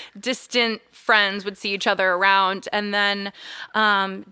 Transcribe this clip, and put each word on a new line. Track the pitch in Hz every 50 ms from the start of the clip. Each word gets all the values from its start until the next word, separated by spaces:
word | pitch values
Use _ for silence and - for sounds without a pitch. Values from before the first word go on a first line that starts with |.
| - - _ -
distant | 202 247 262 - - - - 247 233 233 220 - - _ _
friends, | - - - 233 214 202 196 196 202 185
would | 202 196 -
see | - 208
each | 196 196 - 233
other | 202 190 190 190 180
around. | 180 196 196 196 196 196 185 190 196 - - -
And | 208 208 208 202
then, | 202 202 202 202 202 196 202 - - - - - - - - -
um, | 214 220 214 208 196 196 190 190 196 208 -